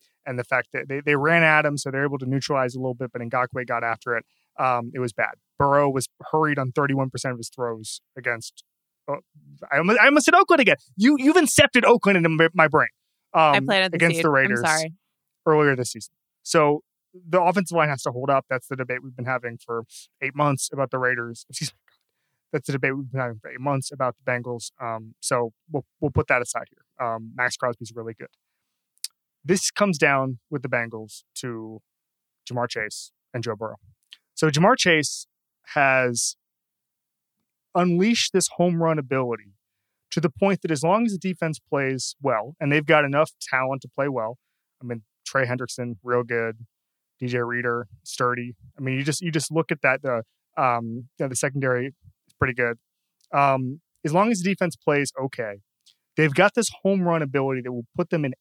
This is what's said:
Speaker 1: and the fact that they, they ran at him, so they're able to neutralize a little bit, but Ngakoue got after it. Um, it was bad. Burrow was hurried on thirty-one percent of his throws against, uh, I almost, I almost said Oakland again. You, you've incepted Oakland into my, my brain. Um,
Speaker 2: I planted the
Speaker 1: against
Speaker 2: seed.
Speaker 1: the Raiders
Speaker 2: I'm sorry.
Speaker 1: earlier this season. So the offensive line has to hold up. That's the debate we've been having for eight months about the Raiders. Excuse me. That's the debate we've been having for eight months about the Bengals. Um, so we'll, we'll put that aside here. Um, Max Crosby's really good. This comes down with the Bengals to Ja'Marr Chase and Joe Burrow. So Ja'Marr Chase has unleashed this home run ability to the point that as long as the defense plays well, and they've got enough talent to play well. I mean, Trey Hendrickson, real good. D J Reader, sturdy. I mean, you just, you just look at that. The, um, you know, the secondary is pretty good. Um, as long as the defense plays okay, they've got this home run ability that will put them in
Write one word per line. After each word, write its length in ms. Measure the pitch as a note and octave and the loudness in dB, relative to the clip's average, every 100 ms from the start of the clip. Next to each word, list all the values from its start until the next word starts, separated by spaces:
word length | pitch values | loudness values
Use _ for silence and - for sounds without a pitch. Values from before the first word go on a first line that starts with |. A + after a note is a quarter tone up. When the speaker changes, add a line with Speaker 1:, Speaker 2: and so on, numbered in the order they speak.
| _ _ C#3+ | _ _ -10
Speaker 1:
and 120 | B2 | -8
the 60 | |
fact 260 | A#2+ B2+ - | -2 -2 -2
that 140 | C3 C#3 | -8 -6
they, 140 | C#3 | -4
they 140 | D3 C#3+ | 0 2
ran 280 | D3 E3 | 4 4
at 220 | D#3+ D3+ D3+ | 6 4 2
him, 120 | D3 | -2
so 120 | C#3 | -6
they're 160 | C3+ C#3+ | -4 -4
able 140 | C#3 | -4
to 60 | B2+ | -4
neutralize 480 | C3+ - C#3 B2+ B2+ | -4 -2 -2 -2 -4
a 40 | |
little 140 | C3 | -6
bit, 180 | B2 B2+ | -6 -8
but 100 | B2 | -10
Ngakoue 440 | A#2 B2+ B2 C3 A#2+ | -4 -2 -2 -4 -4
got 160 | A#2+ | -4
after 320 | A#2 A2+ B2 A#2 | -2 -4 -4 -6
it. 100 | - _ _ - | -6 _ _ -2
Um, 320 | C3 A#2+ A#2+ | 0 0 -4
it 60 | C3 | -6
was 120 | B2 | -6
bad. 220 | - G#2+ - _ - | -4 -4 -6 _ 0
Burrow 320 | C#3 C#3+ C#3+ | 4 4 4
was 180 | C3 - - - | 0 -6 -10 -4
hurried 280 | D#3 D#3 C#3+ | 0 0 0
on 120 | B2+ | -2
thirty-one 380 | C3+ C#3 C3+ C3 | 0 0 0 -2
percent 220 | B2+ C3+ | -4 -6
of 40 | A#2+ | -6
his 100 | A2+ | -10
throws 500 | - A#2+ A2+ G#2+ - _ - | -8 -6 -8 -12 -16 _ -8
against, 480 | B2 A#2 - - - _ _ _ - | -6 -6 -8 -18 -20 _ _ _ -10
uh, 60 | C#3 - _ - C#3+ - | -10 -10 _ -20 -16 -2
I 80 | C#3+ | 0
almost, 200 | F3 A#3 | 4 6
I 60 | B3 | 6
almost 200 | D4 D#4+ | 6 6
said 100 | F4 | 6
Oakland 260 | G4 E4 | 6 6
again. 160 | G#3+ C#3+ _ - | 6 2 _ 2
You, 200 | A#3 D4 | 4 6
you've 160 | C4 F4 | 6 6
incepted 460 | C#4+ - C#4+ B3 | 4 4 4 4
Oakland 340 | A3+ G3 G3 F#3 | 4 4 4 4
into 120 | E3 | 2
my, 180 | D#3 E3 | 4 2
my 140 | F3 D#3 | 4 4
brain. 220 | D3 A#2 _ _ _ _ | 4 0 _ _ _ _
Um, 80 | F3 D#3 G3 | 2 4 4
Speaker 2:
I 40 | |
planted 320 | C3+ G3 F#3+ | 2 0 2
the 40 | E3 | 2
Speaker 1:
against 220 | E3 D#3+ | 2 2
Speaker 2:
seed. 80 | E3 | 2
Speaker 1:
the 40 | |
Raiders 300 | C3+ C3 B2 | 4 2 2
Speaker 2:
I'm 60 | D#3+ | 2
sorry. 280 | D#3 D#3+ E3 _ _ _ _ E3 | 0 -2 -8 _ _ _ _ 2
Speaker 1:
earlier 300 | D3+ D3 B2+ | 4 4 2
this 160 | B2 | -4
season. 220 | A2+ - _ _ _ | -8 -16 _ _ _
So 400 | - E3+ D3 D3 - _ _ | 0 2 4 2 -4 _ _
the 280 | F3+ F3 F3+ | -20 -2 2
offensive 340 | E3+ F#3 F3+ E3+ | 2 2 0 0
line 140 | D3+ | 0
has 120 | C3+ | -2
to 80 | D3 | -6
hold 180 | B2 C3+ | -4 0
up. 160 | C3+ - | 0 0
That's 180 | B2+ - | -6 -6
the 80 | C3 | -8
debate 280 | B2+ B2+ | -6 -6
we've 120 | C3+ B2+ | -10 -10
been 100 | B2 | -6
having 320 | B2+ B2 A#2 | -6 -6 -12
for 260 | - A#2 A2+ - - - | -8 -8 -8 -16 -20 -10
eight 140 | C3+ C#3 | -6 0
months 340 | D3 C3+ - | 0 0 -4
about 200 | C#3 C3+ | -4 -4
the 80 | C3 | -2
Raiders. 460 | B2+ B2 A#2 A#2 - | -2 -2 -6 -12 -14
Excuse 220 | C3+ D3+ | -10 -10
me. 60 | - _ _ _ _ _ _ _ | -12 _ _ _ _ _ _ _
That's 140 | D3+ - | -8 -4
the 60 | |
debate 220 | C#3 C3+ C3+ | -4 -2 -4
we've 160 | C3+ | -6
been 80 | C3 | -6
having 200 | B2 A2 | -6 -8
for 120 | - | -16
eight 80 | B2+ | -8
months 320 | C#3 C3+ - | -4 -2 -4
about 240 | C#3+ C3 - | -4 -4 -4
the 140 | - | -6
Bengals. 400 | B2 A#2+ A#2+ - - | -6 -6 -10 -12 -12
Um, 340 | A#2+ A2+ A2+ - | -10 -10 -12 -10
so 320 | - B2+ A#2 - - | -2 0 -2 -8 -8
we'll, 120 | D3 - - | -8 -8 -6
we'll 120 | D3 | -2
put 160 | C#3 C#3+ | 0 0
that 140 | B2+ | 0
aside 260 | A#2+ A#2+ - | 0 -8 -10
here. 360 | _ _ - A#2+ | _ _ -8 -6
Um, 260 | A2+ A2+ A#2+ | -6 -8 -4
Max 220 | B2 - | -4 -2
Crosby's 340 | B2+ A#2 A2 | -4 -4 -12
really 200 | A#2 A2+ | -12 -12
good. 160 | A2 - _ _ _ _ _ _ _ - _ _ _ | -12 -18 _ _ _ _ _ _ _ -18 _ _ _
This 260 | C#3 G3 - | -2 0 0
comes 260 | - G#3 D#3 | 0 0 4
down 420 | D3+ C#3 C3+ B2+ - | 2 2 0 -6 -8
with 120 | D3 | -8
the 60 | B2+ | -4
Bengals 540 | B2 A#2 A2 A2 - _ - | -4 -4 -10 -16 -20 _ -12
to 460 | B2+ A2+ A2 A2 _ _ _ _ _ _ - | -10 -10 -12 -16 _ _ _ _ _ _ -10
Ja'Marr 200 | B2 A#2+ | -6 -4
Chase 420 | A#2 G#2+ - - _ _ | -6 -8 -10 -18 _ _
and 100 | A#2+ | -8
Joe 120 | A#2 G#2+ | -6 -6
Burrow. 200 | A2 A2+ _ _ _ _ _ - | -8 -12 _ _ _ _ _ -2
So 140 | D#3 | 0
Ja'Marr 280 | C#3+ F#3+ B3+ | 4 4 4
Chase 500 | F3+ D#3+ C#3+ - - _ _ _ - | 4 2 2 -6 -14 _ _ _ -4
has 640 | D3+ C#3 C3 B2+ A#2 - - _ _ _ _ _ _ _ _ _ _ _ _ _ | 2 4 4 2 -2 -4 -8 _ _ _ _ _ _ _ _ _ _ _ _ _
unleashed 580 | F3 F3+ F3 G#3 A#3 - | 0 2 4 2 0 0
this 140 | F#3 - - | 0 0 0
home 260 | F3 E3 | 0 2
run 180 | E3 D#3 | 0 0
ability 520 | C3 C3+ B2 A2 G#2 G2 _ _ _ _ - | 0 -2 -2 -6 -12 _ _ _ _ _ -8
to 100 | - | -2
the 80 | D3+ | -2
point 320 | - G3 F3+ | 0 0 0
that 100 | F3 | -2
as 120 | D3 | -2
long 220 | D#3+ G#3+ A#3 | 2 2 0
as 60 | |
the 60 | F#3+ | -2
defense 420 | F#3 F3+ E3 D#3 | -6 -4 -4 -6
plays 560 | - D3 C3+ C3 - - | -4 -2 -2 -4 -8 -4
well, 340 | C#3 A2 A#2 - | -2 -2 -4 -6
and 120 | C#3+ | 0
they've 140 | D3+ D3+ | 0 4
got 180 | D#3 | 4
enough 280 | C#3+ C#3+ D#3+ - | 4 2 0 -2
talent 400 | - C3 C3 C#3 | -4 -2 -2 -6
to 80 | C3 | -8
play 180 | - C#3+ | -4 -4
well. 300 | B2+ A2 B2+ _ _ _ _ | -2 -6 -8 _ _ _ _
I 40 | A#2+ | -10
mean, 160 | A#2 - _ - | -10 -12 _ -4
Trey 200 | C3+ B2+ | -2 0
Hendrickson, 500 | C3 B2 - A#2+ A2+ | -2 -6 -8 -8 -8
real 200 | B2 B2 | -2 -2
good. 340 | A#2+ A#2+ A2+ A2+ A#2 _ _ _ _ - | 0 -2 -4 -8 -16 _ _ _ _ -10
D 80 | B2 | -4
J 120 | B2 | -2
Reader, 480 | A#2+ A#2+ B2 A#2+ A#2 - | -2 -2 -2 -2 -6 -16
sturdy. 520 | - - B2 B2 A#2+ A#2 - - | -10 -2 -2 -2 -8 -14 -20 -10
I 40 | |
mean, 140 | C3 C3 | -4 -4
you 60 | |
just, 180 | C#3 C#3+ | -2 -4
you 100 | F3 | -2
just 200 | D#3 - | -4 -2
look 200 | D#3 D#3+ | -2 -2
at 100 | D#3+ | 0
that. 180 | C3+ C3 | 0 0
The, 220 | C3+ A#2 - _ _ - | -2 -4 -6 _ _ -2
um, 460 | C3 A#2+ A#2 A#2 B2 - | 0 0 -4 -10 -10 -6
you 80 | C#3+ | -6
know, 20 | |
the 60 | B2 | -2
secondary 520 | C#3+ C#3 C3 B2 C3+ | -4 -2 0 0 -4
is 460 | - - _ _ - | -10 -20 _ _ -2
pretty 160 | C3+ | 0
good. 240 | A#2+ A#2+ A#2 _ _ _ _ _ | 2 -2 -2 _ _ _ _ _
Um, 460 | C#3+ C#3 C3+ B2+ C#3+ _ _ | 2 4 2 -2 -8 _ _
as 100 | D#3 | 0
long 180 | E3+ G#3+ | 2 2
as 80 | G#3 | 0
the 80 | F3+ | -2
defense 260 | F#3+ F3+ - | 0 -2 -2
plays 380 | - C#3+ C#3 - | 0 0 0 -4
okay, 380 | C3+ - A2 G2+ _ _ _ _ _ - | -8 -6 -10 -10 _ _ _ _ _ 0
they've 160 | D#3 | 2
got 220 | C#3 G3+ - | 4 4 4
this 120 | G#3+ - | -4 -2
home 200 | F#3+ G3 | -2 0
run 180 | F3 E3 | 0 0
ability 400 | C#3+ C3+ C3+ C3 | 0 -2 -2 -2
that 100 | B2 | -6
will 140 | B2 A#2 - | -10 -8 -6
put 140 | F3 | -2
them 160 | E3+ C#3+ | -2 -2
in 80 | - | -4